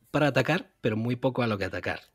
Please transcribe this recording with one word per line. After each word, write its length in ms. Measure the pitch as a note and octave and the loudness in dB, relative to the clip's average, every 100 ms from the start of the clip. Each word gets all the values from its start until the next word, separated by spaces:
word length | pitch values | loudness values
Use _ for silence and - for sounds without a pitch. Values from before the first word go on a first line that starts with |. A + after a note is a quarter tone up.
| _ | _
para 160 | C#3+ D3 | 0 2
atacar, 420 | B2+ B2 E3 - _ | 2 2 0 -4 _
pero 160 | A#2+ G#2+ | -2 0
muy 200 | A#2 B2 | -2 0
poco 260 | C3+ B2 | 0 0
a 60 | A#2 | 0
lo 100 | G2+ | 0
que 60 | |
atacar, 360 | F#2 F2+ G2+ D2+ - | -4 -4 -6 -8 -10